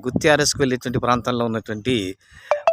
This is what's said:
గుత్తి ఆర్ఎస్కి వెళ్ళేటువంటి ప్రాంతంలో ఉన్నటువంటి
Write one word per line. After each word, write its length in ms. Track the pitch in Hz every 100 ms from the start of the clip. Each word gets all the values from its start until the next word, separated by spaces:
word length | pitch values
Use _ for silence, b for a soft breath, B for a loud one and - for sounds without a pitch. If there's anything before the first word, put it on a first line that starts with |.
గుత్తి 260 | 127 120 156
ఆర్ఎస్కి 320 | 147 143 -
వెళ్ళేటువంటి 400 | 139 127 131 123
ప్రాంతంలో 440 | 120 123 120 123
ఉన్నటువంటి 500 | 117 110 107 107 107 123 95 95 B B B 587 B